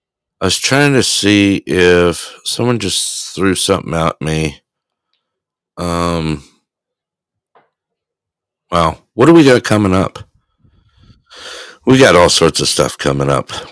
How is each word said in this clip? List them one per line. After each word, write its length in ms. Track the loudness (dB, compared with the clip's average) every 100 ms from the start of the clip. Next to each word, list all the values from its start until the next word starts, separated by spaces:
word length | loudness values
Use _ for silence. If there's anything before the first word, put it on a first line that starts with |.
| _ _ _ _
I 40 | -6
was 120 | -4
trying 340 | -2 0 2
to 80 | 0
see 540 | -2 -2 0 2 2 0 -2
if 720 | 2 4 4 2 -2 -10 -14
someone 340 | -10 -4 -4 -4
just 540 | -4 -6 -6 -10 -12
threw 200 | -4 -2 -2
something 380 | -2 -4 -4
at 260 | -4 -2 -4
me. 380 | -4 -4 -4 -8 _ _ _ _ _ _ _ _ _ _ _ -10
Um, 640 | -6 -4 -4 -4 -4 -6 -10 _ _ _ _ _ _ _ _ _ _ _ _ _ _ _ _ _ _ _ _ _ _
wow. 280 | -2 -2 -4 _
What 120 | 0 4
do 80 |
we 100 | 6
got 200 | 6 4
coming 300 | 2 0 2
up? 240 | 0 -2 -8 -20 _ _ _ _ _ _ _ _ _ _ -20 -20 -18 -20 -4 2
We 120 | 4
got 160 | 6 6
all 120 | 4
sorts 300 | 4 0 0
of 80 | -2
stuff 300 | -2 -4 -4
coming 320 | -4 -2 -2
up. 200 | -4 -6 -14 -8